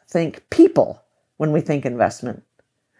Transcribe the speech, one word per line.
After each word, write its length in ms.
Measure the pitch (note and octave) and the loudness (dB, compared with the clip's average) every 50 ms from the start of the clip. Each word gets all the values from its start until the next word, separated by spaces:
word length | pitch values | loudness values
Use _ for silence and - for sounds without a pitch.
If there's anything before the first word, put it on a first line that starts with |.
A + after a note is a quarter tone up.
| _ _ | _ _
think 400 | - E3+ E3 D#3 - - _ - | -4 -4 -4 -4 -8 -12 _ -2
people 540 | - - E4 - - D3+ - - - - _ _ _ _ _ _ _ - | 4 4 6 6 6 2 0 0 0 -12 _ _ _ _ _ _ _ -6
when 140 | D3+ D#3 | -2 -2
we 100 | D3+ D#3+ | 0 -2
think 240 | - - D3+ C#3 - | -2 -2 -4 -4 -4
investment. 560 | C3 B2 A#2+ G#2 F2+ - - - B2 G2+ - - _ _ _ _ _ _ _ _ _ _ _ | -4 -2 0 0 0 -2 -6 -12 -12 -12 -12 -16 _ _ _ _ _ _ _ _ _ _ _